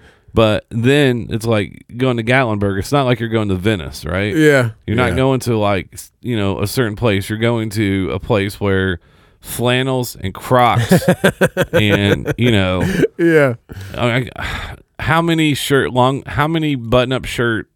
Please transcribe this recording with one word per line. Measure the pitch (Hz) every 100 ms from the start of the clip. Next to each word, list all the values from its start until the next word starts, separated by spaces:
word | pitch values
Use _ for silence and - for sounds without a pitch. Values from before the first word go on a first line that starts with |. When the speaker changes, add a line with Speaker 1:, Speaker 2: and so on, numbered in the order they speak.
| - _ _
Speaker 1:
But | - 110 104 -
then | 117 117 143 139 123 67
it's | 113 113
like | 110 90 - - 113
going | 131 120
to |
Gatlinburg. | 110 127 123 104 101 98
It's | 92
not | 143
like | 127 117
you're | 113
going | 113 107
to |
Venice, | 92 95 104 69 -
right? | - 90 104 156
Speaker 2:
Yeah. | 151 139 117 - -
Speaker 1:
You're | 110
not | 123
Speaker 2:
Yeah. | 90
Speaker 1:
going | 131 131
to, | 120 110
like, | 104 98 -
s-, | - - _
you | 123 113
know, | 98 85
a | 101
certain | - 117
place. | 104 120 98 92
You're | 107
going | 117 117 110
to | 104 104 95 87
a | 98
place | - 113 101 -
where | 101 95 95 90 - _ _ _
flannels | - - 120 123 131 131 123 -
and | 95
Crocs | - - 127 120 110 113 180 - 151 190 -
Speaker 2:
<laughs> | 190 - 180
Speaker 1:
and, | - 104 - 101 - - 135
you | 120
know, | 107 92 92 87 92 - -
Speaker 2:
Yeah. | 170 156 139 117 _ 98 98
Speaker 1:
I, | - 123 117 120 -
I, | - - - - - _
how | 117 160
many | 170 165 156
shirt, | 135 - 139 82
long, | 123 123 135 -
how | 104 151
many | 165 156
button-up | 139 113 123 123 131
shirt, | - - 117 110 -